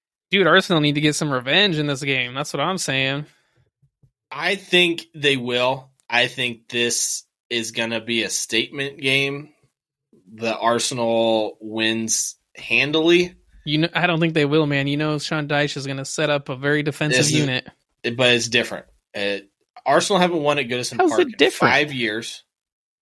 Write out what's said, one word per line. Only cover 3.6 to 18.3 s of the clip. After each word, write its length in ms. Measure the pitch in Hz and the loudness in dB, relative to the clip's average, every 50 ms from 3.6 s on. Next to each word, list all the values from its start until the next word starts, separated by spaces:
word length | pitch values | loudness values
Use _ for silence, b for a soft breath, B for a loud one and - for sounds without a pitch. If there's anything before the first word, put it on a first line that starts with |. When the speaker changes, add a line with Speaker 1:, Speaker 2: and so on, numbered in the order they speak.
| _ _ _ _ _ _ _ _ _ _ _ _ _ - | _ _ _ _ _ _ _ _ _ _ _ _ _ -14
Speaker 2:
I 260 | - 139 160 180 202 | -8 -4 -2 -2 -2
think 500 | 196 - - 180 180 180 170 170 165 - _ - | -4 -2 2 4 4 4 4 2 -2 -8 _ -8
they 220 | 156 143 143 139 | -2 0 2 2
will. 540 | 131 120 123 123 123 123 127 135 135 - - _ _ _ - | 2 0 -2 0 0 2 0 0 -2 -8 -16 _ _ _ -2
I 160 | 117 120 123 | 0 0 0
think 420 | 127 - 135 127 120 117 - _ - | 0 -2 -4 -4 -4 -6 -8 _ -6
this 560 | - 120 120 120 117 - - - - - - _ _ _ _ - | -2 0 0 0 0 -2 -2 -4 -6 -8 -10 _ _ _ _ -6
is 220 | 120 117 113 110 | -4 -4 -4 -4
gonna 300 | 113 120 117 113 117 113 | -4 -4 -4 -2 -4 -4
be 240 | 107 120 117 117 107 | -4 -2 -2 0 0
a 60 | 92 | -2
statement 680 | - - - - 117 113 131 - - 143 139 143 139 - | -4 -6 -4 -2 0 0 0 -2 -4 -8 -8 -8 -8 -4
game. 500 | 139 135 135 135 139 139 139 143 151 - _ _ _ _ _ _ _ _ _ _ _ _ _ _ _ - 110 | -2 0 2 2 0 -2 -4 -8 -12 -16 _ _ _ _ _ _ _ _ _ _ _ _ _ _ _ -20 -10
The 200 | 110 113 113 107 - | -6 -4 -4 -2 0
Arsenal 1000 | 107 117 120 117 - - 131 123 117 113 113 113 113 113 113 110 107 104 - - | 2 2 2 2 0 -2 -2 -2 0 0 2 2 2 2 2 2 0 -2 -6 -10
wins 720 | 110 107 107 113 113 113 113 113 113 110 - - - - - _ _ _ _ | -12 -8 -4 -2 0 0 0 -2 -2 -2 -2 -4 -4 -6 -10 _ _ _ _
handily. 800 | - - - 117 120 135 143 151 160 160 170 175 175 175 175 - - _ _ - - - | -14 -6 -2 0 0 0 0 0 2 4 4 4 4 4 0 -6 -16 _ _ -20 -12 -6
Speaker 1:
You 140 | 156 147 151 | -2 0 0
know, 100 | 160 170 - | 0 0 0
I 120 | 160 165 | 0 0
don't 140 | 180 170 160 | 0 2 2
think 140 | 170 165 160 | 0 0 2
they 100 | 160 147 | 2 2
will, 220 | 139 147 160 156 | 2 2 2 2
man. 200 | 143 143 139 139 | 2 0 0 0
You 100 | 143 143 147 | -2 -2 -2
know, 200 | 151 156 151 147 | -2 -2 -2 -4
Sean 300 | - - 165 156 147 143 | -4 -4 -4 -4 -2 -2
Dyche 280 | 151 143 147 143 - 147 | 0 0 0 -2 -4 -6
is 80 | 135 | -8
gonna 180 | 139 139 135 135 | -8 -8 -8 -8
set 240 | - - - 156 147 | -8 -4 -2 0 0
up 200 | 147 143 143 - | 0 -2 -2 -6
a 60 | 135 | -8
very 260 | 127 139 143 147 151 | -4 -2 0 0 0
defensive 360 | 147 156 135 - 156 151 127 127 | 0 -2 -4 -2 -2 0 2 2
Speaker 2:
This 60 | 127 147 | 2 2
is 40 | 151 151 | 2 2
Speaker 1:
unit. 280 | 147 135 127 131 - - - _ _ _ _ _ | 0 0 -2 -4 -6 -8 -16 _ _ _ _ _
Speaker 2:
But 320 | - 120 120 123 127 123 | -8 -4 0 2 4 4